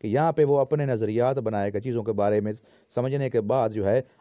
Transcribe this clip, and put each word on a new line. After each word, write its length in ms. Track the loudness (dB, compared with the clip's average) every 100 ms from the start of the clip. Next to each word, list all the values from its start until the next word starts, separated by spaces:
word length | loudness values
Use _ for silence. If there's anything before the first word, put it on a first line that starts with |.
कि 80 | -2
यहाँ 240 | 0 2
पे 120 | 2
वो 120 | 4 4
अपने 280 | 2 0 0
नज़रियात 520 | -2 0 0 0 0
बनाएगा, 400 | -2 -2 -2 -4
चीज़ों 220 | -4 -4
के 80 | -2
बारे 260 | 0 2 2
में 120 | 0 -8 _ _ _
समझने 340 | -4 -2 -2 0
के 100 | -2
बाद 300 | 0 0 0
जो 120 | 0
है 200 | 0 0 -2 _